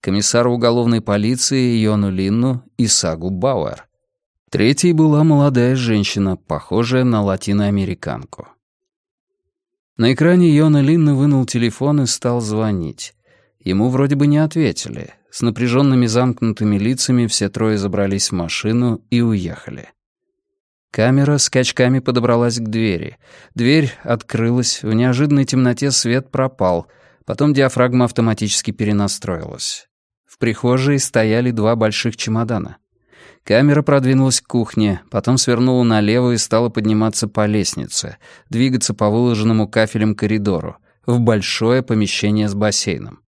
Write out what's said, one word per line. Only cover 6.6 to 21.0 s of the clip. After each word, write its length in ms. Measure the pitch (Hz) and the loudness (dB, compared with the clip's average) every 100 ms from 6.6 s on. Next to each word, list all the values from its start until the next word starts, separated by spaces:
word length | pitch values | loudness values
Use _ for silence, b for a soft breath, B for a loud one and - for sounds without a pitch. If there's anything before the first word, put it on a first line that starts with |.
| - 95 117 131 | -4 -2 0 0
на 180 | 127 110 | 2 0
латиноамериканку. 1200 | 101 95 - 101 101 101 95 85 - - - - - _ _ _ _ _ _ _ _ _ _ _ _ _ _ - | 0 -2 -2 0 0 0 -2 -6 -8 -10 -12 -20 -20 _ _ _ _ _ _ _ _ _ _ _ _ _ _ 0
На 160 | 117 | 0
экране 360 | 131 165 180 175 | 4 4 4 4
Йона 320 | 147 156 147 | 4 4 4
Линна 320 | 139 165 151 | 4 2 2
вынул 320 | 135 147 135 123 | 2 2 2 0
телефон 560 | 120 117 - 139 147 | -2 -2 -2 -2 0
и 40 | 123 | -2
стал 360 | - 123 120 | -2 -4 -4
звонить. 720 | 110 107 110 98 78 - - _ _ _ _ _ | -4 -2 -2 -4 -6 -12 -18 _ _ _ _ _
Ему 300 | - 95 120 | -4 0 0
вроде 260 | 131 139 143 | 2 0 2
бы 120 | 147 | 2
не 100 | 147 | 2
ответили. 760 | 156 165 147 80 - 60 - - _ | 0 0 -2 -2 -10 -12 -16 -20 _
С 120 | - | -4
напряженными 640 | 117 107 123 123 143 127 120 | -4 -2 0 2 4 4 2
замкнутыми 720 | 117 127 120 113 104 104 101 | 2 0 0 -4 0 0 0
лицами 500 | 107 127 - 123 120 | 0 -2 0 0 0
все 220 | - 101 | -2 -4
трое 280 | - 110 107 | -2 -2 0
забрались 520 | 98 98 98 98 - | -2 -2 -2 -2 -4
в 60 | 92 | -4
машину 680 | 85 - 107 117 123 113 _ | -4 -4 -2 0 0 -2 _
и 100 | 120 | 0
уехали. 680 | 117 104 87 80 - - - _ _ _ _ _ _ _ _ _ _ | 2 0 -4 -10 -14 -16 -18 _ _ _ _ _ _ _ _ _ _
Камера 460 | - | 0